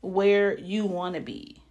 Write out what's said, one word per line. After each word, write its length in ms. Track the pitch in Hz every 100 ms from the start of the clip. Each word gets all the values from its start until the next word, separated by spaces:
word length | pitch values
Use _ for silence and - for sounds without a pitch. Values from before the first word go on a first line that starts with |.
where 580 | 190 185 202 202 202 -
you 260 | 175 208
wanna 360 | 208 180 180 175
be 400 | - - - - _